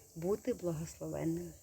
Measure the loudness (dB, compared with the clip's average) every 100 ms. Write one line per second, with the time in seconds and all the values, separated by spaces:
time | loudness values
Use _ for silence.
0 | -14 -2 2 2 2 0 2 0 -2 -4
1 | -4 0 2 2 -2 -10